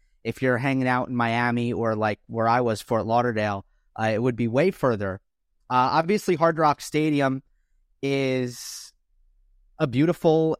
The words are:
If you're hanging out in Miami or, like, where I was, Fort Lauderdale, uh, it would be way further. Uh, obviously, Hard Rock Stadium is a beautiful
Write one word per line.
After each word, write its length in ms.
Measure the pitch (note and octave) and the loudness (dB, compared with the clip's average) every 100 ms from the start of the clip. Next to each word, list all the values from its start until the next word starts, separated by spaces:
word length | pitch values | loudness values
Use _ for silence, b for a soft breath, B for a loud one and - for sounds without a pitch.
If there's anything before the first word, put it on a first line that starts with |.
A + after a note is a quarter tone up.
| _ _ | _ _
If 180 | A2+ - | -10 -2
you're 160 | C3 A#2+ | 0 0
hanging 300 | C#3 C3 B2+ | 0 0 0
out 200 | B2+ B2 | 0 -2
in 60 | |
Miami 580 | B2 A#2 A#2 A#2+ A#2+ A#2+ | -2 0 0 0 0 -2
or, 220 | G2+ A2+ | -2 -2
like, 240 | G#2+ G#2+ G#2 - | 0 -2 -4 -6
where 220 | A2+ A2+ | -2 2
I 120 | A#2+ | 2
was, 220 | A#2+ A2 | 2 -2
Fort 240 | - A2+ G2+ | -2 -2 0
Lauderdale, 580 | A#2+ A#2+ G#2+ G#2+ G2 - _ _ | 0 0 0 -2 -4 -10 _ _
uh, 100 | - | -6
it 180 | A2 G#2+ | -2 0
would 140 | B2+ A#2 | -2 -2
be 120 | A#2 | -2
way 220 | B2 F3+ | 0 0
further. 500 | - C3+ G#2+ G2 F#2+ _ _ _ _ - | 0 0 0 -4 -8 _ _ _ _ -2
Uh, 240 | B2+ B2+ | 2 2
obviously, 420 | D3+ E3 G#3 - | 2 2 0 0
Hard 240 | D#3+ E3 D#3+ | 2 2 4
Rock 220 | D3+ C#3+ | 2 0
Stadium 640 | - D3+ D#3 C#3+ C3+ C3 - _ _ _ _ _ | -2 0 2 2 2 0 -8 _ _ _ _ _
is 920 | C#3 C#3 C3+ C3 B2 A#2+ - - - _ _ _ _ _ _ _ _ - | -4 -2 0 -2 -4 -8 -14 -16 -18 _ _ _ _ _ _ _ _ -4
a 80 | D3+ | -2
beautiful 720 | B2 E3 E3+ E3+ D#3+ D#3+ | 2 2 2 2 4 2